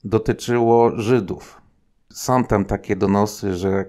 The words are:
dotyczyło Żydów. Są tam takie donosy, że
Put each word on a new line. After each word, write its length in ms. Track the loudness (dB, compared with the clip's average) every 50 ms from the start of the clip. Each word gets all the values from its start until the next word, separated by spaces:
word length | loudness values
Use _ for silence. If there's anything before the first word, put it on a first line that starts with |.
| -4
dotyczyło 880 | -2 -2 -2 0 -2 -4 -4 -2 -2 0 2 2 4 4 4 4 2 0
Żydów. 680 | -2 0 0 2 0 0 -2 -8 -12 -14 -20 -20 -20 _ _ _ _ _ _ _ _ _ _ -18
Są 300 | -10 -4 0 0 0 2
tam 220 | 2 2 0 2
takie 300 | 0 -4 -4 -4 -4 -4
donosy, 600 | -2 0 2 2 2 0 0 -2 -6 -6 -6 -4
że 300 | -2 -2 -2 -2 -2 -4